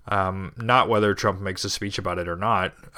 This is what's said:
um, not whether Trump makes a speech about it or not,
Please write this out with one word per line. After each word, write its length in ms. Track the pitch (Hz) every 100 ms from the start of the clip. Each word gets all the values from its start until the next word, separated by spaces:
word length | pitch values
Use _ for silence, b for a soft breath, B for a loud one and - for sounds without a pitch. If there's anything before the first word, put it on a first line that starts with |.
| -
um, 460 | 101 95 95 92 113
not 320 | 113 127 98
whether 260 | 107 104 98
Trump 260 | 107 92
makes 220 | 98 95
a 80 | 101
speech 260 | - 101 -
about 220 | 95 87
it 80 | 87
or 80 | 85
not, 400 | 107 101 92 - -